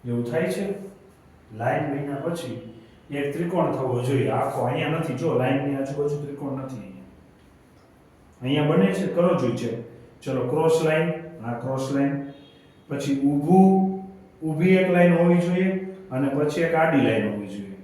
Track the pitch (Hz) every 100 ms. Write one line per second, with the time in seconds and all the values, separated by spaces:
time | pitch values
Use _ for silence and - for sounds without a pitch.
0 | 123 120 117 160 180 190 196 - - -
1 | - - - - - 110 127 127 147 143
2 | 143 165 165 170 - 110 - - - -
3 | - 139 143 151 175 175 156 139 127 120
4 | 123 131 - - - - - 135 156 160
5 | 147 123 165 123 131 139 143 139 135 147
6 | 147 143 143 139 135 131 127 104 95 95
7 | - - - _ _ - _ - _ _
8 | _ _ - _ 127 147 151 175 196 -
9 | - 170 180 147 120 113 113 113 - -
10 | - - 139 131 117 151 160 160 160 156
11 | 165 160 - - 113 117 131 131 135 139
12 | 143 143 - - - - - - - 143
13 | 143 139 139 143 151 185 190 190 190 190
14 | - - - - 160 156 185 190 185 175
15 | 175 170 170 175 175 180 190 190 - -
16 | - 131 139 143 151 175 165 160 160 143
17 | 117 110 104 104 - - - 95